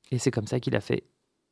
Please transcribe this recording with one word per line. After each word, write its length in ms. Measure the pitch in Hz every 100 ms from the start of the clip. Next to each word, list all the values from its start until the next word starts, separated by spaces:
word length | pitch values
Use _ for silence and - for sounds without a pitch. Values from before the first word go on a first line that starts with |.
| _
Et 60 | 123
c'est 120 | -
comme 160 | 120 107
ça 140 | 123
qu'il 160 | 127 117
a 40 |
fait. 240 | - 123 - _ _ _ _